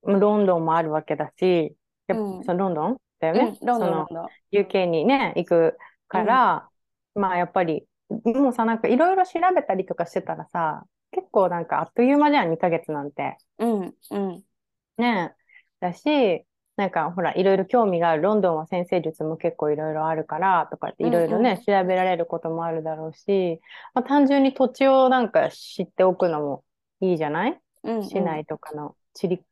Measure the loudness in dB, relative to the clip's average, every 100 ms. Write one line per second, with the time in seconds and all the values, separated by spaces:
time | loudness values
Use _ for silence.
0 | 2 2 4 4 2 2 2 0 0 -2
1 | -4 -6 -6 _ 2 2 0 -6 _ _
2 | _ -4 -4 -8 -4 -2 -2 -2 -2 -4
3 | _ _ -2 0 0 -2 -4 -2 0 -4
4 | -6 -10 -12 _ _ -2 0 0 2 2
5 | 2 2 0 -4 0 2 2 0 -14 _
6 | _ -2 2 4 4 2 -6 _ _ _
7 | _ -4 -2 0 0 0 0 -2 _ _
8 | _ -6 -2 2 2 2 0 0 0 2
9 | 4 2 0 2 2 2 0 -2 -2 -6
10 | -4 -6 -6 -10 -8 -4 -4 -4 -12 _
11 | _ -10 -2 0 2 0 -4 -4 -4 0
12 | 2 4 4 2 0 0 0 -2 -4 -8
13 | -8 -8 -10 -10 _ _ -2 -2 -4 -12
14 | _ -6 -6 -8 -18 _ _ _ _ -4
15 | -2 0 -4 _ _ -20 _ _ -8 -4
16 | 0 2 2 0 _ _ _ -4 -2 -2
17 | -2 -2 -2 2 2 2 2 2 2 2
18 | 2 2 2 2 2 0 -4 -6 -2 -2
19 | -4 -6 -8 -4 -6 -2 -2 -2 -2 -4
20 | -2 -4 -6 -2 2 2 0 -8 -10 -4
21 | 0 0 0 2 0 0 0 0 2 0
22 | 0 0 -4 -6 -6 -6 -4 -6 -6 -8
23 | -10 -12 -2 0 0 -4 _ -20 -6 -4
24 | 0 2 4 4 2 2 -2 2 4 6
25 | 4 2 2 0 0 -4 -20 -10 -10 2
26 | 2 4 0 0 -4 -8 _ _ _ _
27 | -2 0 -2 -2 -2 -4 _ _ -8 -6
28 | -4 -4 -4 -4 -8 -12 -12 -12 -12 -16
29 | _ -6 -4 -4 _